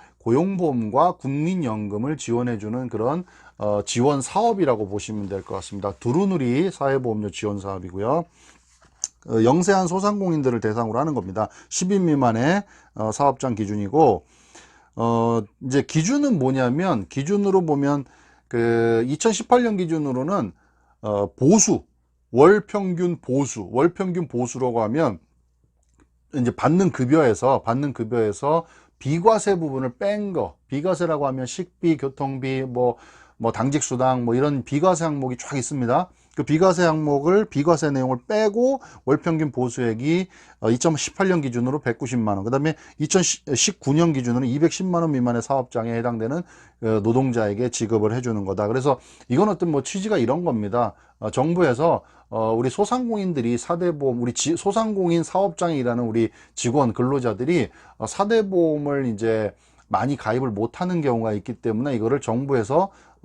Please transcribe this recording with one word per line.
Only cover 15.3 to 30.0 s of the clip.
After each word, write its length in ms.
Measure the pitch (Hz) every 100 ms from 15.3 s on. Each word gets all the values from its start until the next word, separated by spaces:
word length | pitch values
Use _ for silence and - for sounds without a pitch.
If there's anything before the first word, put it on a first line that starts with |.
| 117 101 - 123
이제 160 | 139
기준은 560 | 135 156 170 285 285 180
뭐냐면, 680 | 131 135 123 143 185 120 92
기준으로 580 | 135 143 202 202 190 165
보면 380 | 143 139 143 131 _ _ _ -
그 580 | 120 117 117 117 113 123
이천십팔 560 | 151 226 208 - 247
년 120 | 233 202
기준으로는, 760 | 170 160 143 127 147 196 101 - _ _ _ _
어, 300 | 107 101 101
보수, 500 | - 135 214 - 123 - _ _ _ -
월 340 | 117 165 208
평균 560 | - 208 190 175 180 156
보수, 480 | - 131 139 113 92
월 200 | 117 170
평균 360 | 175 185 175 165
보수라고 540 | 120 123 127 127 117
하면 360 | 107 143 147 90 _ _ _ _ _ _ _ _ _ _ _ 143
이제 180 | 120
받는 380 | - 123 175 185
급여에서, 720 | - 123 160 131 101 127 127
받는 300 | - 127 143
급여에서 760 | 120 110 120 107 98 139 165 165 - _ _
비과세 580 | 131 165 208 220 208 180
부분을 380 | 156 135 131
뺀 340 | -